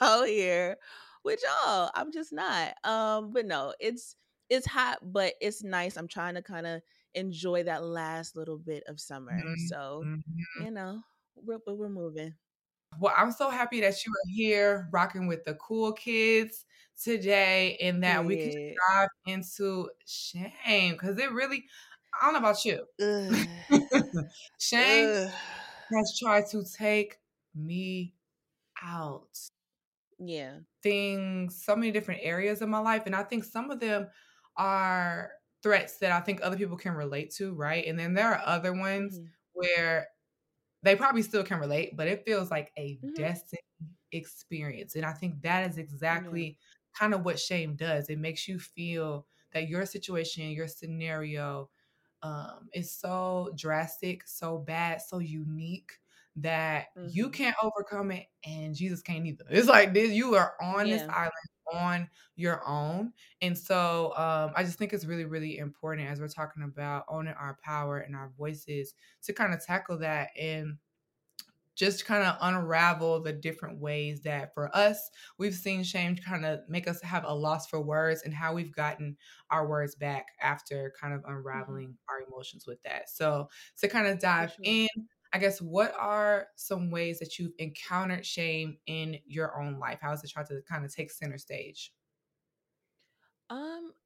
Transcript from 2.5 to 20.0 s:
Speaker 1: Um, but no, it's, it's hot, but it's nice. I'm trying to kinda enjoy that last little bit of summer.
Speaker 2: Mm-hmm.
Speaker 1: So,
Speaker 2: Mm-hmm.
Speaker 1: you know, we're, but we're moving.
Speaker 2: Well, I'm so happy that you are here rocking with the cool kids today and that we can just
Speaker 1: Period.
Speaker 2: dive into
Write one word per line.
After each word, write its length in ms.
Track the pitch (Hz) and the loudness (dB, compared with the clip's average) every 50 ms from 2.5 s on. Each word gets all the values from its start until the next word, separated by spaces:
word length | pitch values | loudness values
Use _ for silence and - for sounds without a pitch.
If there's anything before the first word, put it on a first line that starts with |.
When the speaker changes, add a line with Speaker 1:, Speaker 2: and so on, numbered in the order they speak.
| - 175 160 - - - - | 0 0 0 -2 -4 -4 -2
Speaker 1:
Um, 460 | 214 220 220 220 214 214 214 214 208 226 | 0 0 2 2 2 0 0 -2 -2 -2
but 140 | 247 226 | -2 0
no, 260 | 196 165 139 135 143 - - | 0 0 -2 -2 -2 -4 -4
it's, 380 | - 220 240 247 - - - _ _ _ _ _ _ - | -4 -4 -4 -4 -8 -16 -20 _ _ _ _ _ _ 2
it's 160 | 247 262 254 | 2 2 2
hot, 320 | - - 262 254 247 - - | 0 0 2 2 2 0 -4
but 340 | - 185 185 202 190 180 - - | -6 -4 0 2 2 2 0 0
it's 220 | - 208 214 - 214 | -2 -4 -4 -4 -6
nice. 340 | 196 185 180 175 185 - | -4 -2 -2 -2 -2 -4
I'm 120 | 175 165 170 | -8 -10 -10
trying 260 | - 196 170 175 175 | -8 -6 -6 -6 -6
to 80 | 175 175 | -8 -10
kinda 400 | - 196 165 165 165 165 165 - _ _ _ _ _ - | -10 -10 -8 -6 -6 -6 -8 -10 _ _ _ _ _ -8
enjoy 480 | 180 190 190 175 160 175 180 175 175 170 | -6 -6 -6 -6 -4 -2 0 0 0 2
that 200 | 175 160 156 170 | 0 -2 -2 -2
last 500 | 170 170 165 160 160 160 165 165 - - | -4 -4 -4 -4 -4 -4 -6 -8 -10 -10
little 240 | 165 160 165 156 156 | -10 -8 -8 -8 -8
bit 240 | 165 165 151 147 - - | -8 -8 -8 -8 -8 -10
of 100 | 147 147 | -12 -12
summer. 320 | - - 139 135 131 120 180 175 | -12 -12 -12 -12 -10 -6 -6 -6
Speaker 2:
Mm-hmm. 280 | 165 160 165 165 165 170 | -4 -4 -6 -4 -4 -4
Speaker 1:
So, 340 | 165 143 139 135 143 156 160 | -6 -6 -8 -8 -8 -8 -6
Speaker 2:
Mm-hmm. 600 | 151 156 156 - 156 165 165 170 170 165 165 165 | -6 -6 -6 -8 -8 -8 -8 -8 -8 -8 -8 -8
Speaker 1:
you 60 | 220 226 | -8 -6
know, 300 | 202 190 185 202 220 226 _ _ _ _ _ _ | -8 -8 -8 -8 -10 -12 _ _ _ _ _ _
we're, 220 | - - 226 226 220 226 | -16 -10 -10 -10 -8 -8
but 120 | 208 202 208 | -8 -8 -6
we're 100 | 208 208 | -6 -6
moving. 460 | 196 185 170 165 156 156 156 160 156 _ _ _ _ _ _ _ _ _ _ - - | -6 -6 -6 -6 -6 -6 -8 -10 -10 _ _ _ _ _ _ _ _ _ _ -16 -4
Speaker 2:
Well, 160 | 156 190 196 - | 0 2 4 6
I'm 160 | - 208 240 233 | 6 4 4 4
so 180 | - 277 220 | 0 0 0
happy 300 | 247 247 240 240 247 226 208 | 2 0 0 0 2 4 4
that 220 | 196 196 - - | 4 4 2 -2
you 80 | 226 214 | -4 -4
are 180 | 196 196 180 190 | -4 -4 -4 0
here 560 | 220 220 214 208 202 202 202 202 202 180 160 175 | 2 4 4 6 6 6 6 6 4 0 0 2
rocking 340 | 175 180 185 - 185 185 | 2 2 2 0 -2 -2
with 180 | 175 165 165 - | -2 -2 -2 -4
the 100 | 156 151 | -6 -8
cool 380 | 151 - - 220 220 220 220 214 | -8 -6 -4 -2 0 0 0 0
kids 720 | - - 240 226 220 220 226 226 220 220 220 - - - _ _ - - _ _ - | -2 -2 0 2 4 6 6 6 6 4 2 -4 -14 -16 _ _ -20 -20 _ _ -8
today 760 | - 226 233 214 185 196 202 196 196 190 185 185 185 180 - - | -2 0 0 2 4 4 6 6 8 6 6 6 4 4 2 2
and 220 | 180 180 180 180 180 | 0 2 2 4 4
that 220 | 180 175 165 170 | 4 4 4 4
we 100 | 170 165 | 2 2
can 140 | 160 156 151 | 2 0 -2
just 80 | 147 147 147 | -4 -4 -6
Speaker 1:
Period. 160 | 151 - 175 180 185 | -6 -2 2 4 6
Speaker 2:
dive 180 | 190 196 196 190 - _ - | 6 6 6 4 2 _ -6
into 640 | 185 190 190 180 180 - - 196 196 190 185 175 - - _ | -6 -4 -4 -4 -6 -6 -2 -2 -2 0 -2 -4 -6 -8 _